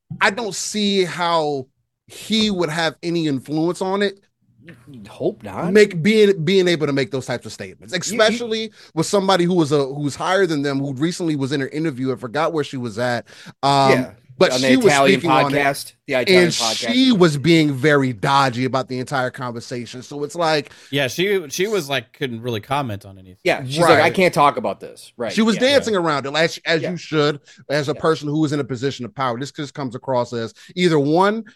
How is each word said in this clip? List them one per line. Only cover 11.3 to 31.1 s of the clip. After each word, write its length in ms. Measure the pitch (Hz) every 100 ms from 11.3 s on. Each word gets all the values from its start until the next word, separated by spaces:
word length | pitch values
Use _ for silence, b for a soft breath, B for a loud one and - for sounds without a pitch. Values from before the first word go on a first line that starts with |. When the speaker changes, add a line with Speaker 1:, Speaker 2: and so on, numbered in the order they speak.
| 151
Speaker 1:
was 160 | 135
in 80 | 143
her 60 | 135
interview. 440 | 151 165 123 131
I 20 | 120
forgot 360 | 123 139 160
where 100 | 160
she 140 | 139 139
was 200 | 120 104
at. 260 | 123 120 - B B -
Um, 300 | 139 139 135
Speaker 2:
Yeah. 200 | 131 - - _ -
Speaker 1:
but 160 | 185
Speaker 2:
On 80 | 127
the 60 | 131
Speaker 1:
she 80 | 131
was 80 | 214
Speaker 2:
Italian 340 | 143 139 135
Speaker 1:
speaking 120 | 170
on 220 | 135 139
it, 40 | 143
Speaker 2:
podcast, 360 | 143 143 - - -
the 60 |
Italian 300 | 127 123 185 175
Speaker 1:
and 60 |
Speaker 2:
podcast. 400 | - 113 110 233
Speaker 1:
she 180 | 247 262
was 260 | 214 175 147
being 360 | 139 165 151
very 400 | 135 151 147 131
dodgy 500 | 107 143 139 135 120
about 240 | 127 131 123
the 120 | 127
entire 300 | 123 139 127
conversation. 680 | - 127 117 - 123 117 127
So 220 | 120 143
it's 100 | 143
like, 380 | 170 165 156 143 B B
Speaker 3:
Yeah, 160 | 139 131
she, 360 | 135 196 196 151
she 180 | 165 202
was 220 | 208 143
like, 240 | 135 117
couldn't 280 | - 139 117
really 200 | 120 110
comment 440 | - 139 131 101 98
on 120 | 95
anything. 220 | 92 90
Speaker 2:
Yeah, 220 | 180 131 131
she's 140 | 147
like, 100 | 170
"I 80 | 147
Speaker 1:
Right. 140 | 165
Speaker 2:
can't 200 | - 170
talk 220 | 160 143 131
about 240 | 110 95
this." 320 | 78 - - -
Right. 160 | 113
Speaker 1:
She 80 | 95
was 140 | 226 202
Speaker 2:
Yeah. 60 | 254
Speaker 1:
dancing 240 | 277 233 196
around 280 | 165 143 135
it, 80 |
as, 240 | 151 165 - 151
as 160 | 165
Speaker 2:
Yeah. 80 | 143
Speaker 1:
you 60 | 175
should, 440 | - 156 147 143 _ b -
as 200 | 147 143
a 40 |
Speaker 2:
Yeah. 60 | 143
Speaker 1:
person 300 | 165 160 147
who 160 | 151 156
is 80 |
in 80 | 147
a 20 |
position 400 | 127 127 135 127
of 100 | 120
power. 240 | - 131 117
This 140 | 135
just 220 | - 139
comes 200 | - 135
across 380 | 123 - 123 120
as 220 | 117 113 - B
either 240 | 175 180 156
one, 460 | 139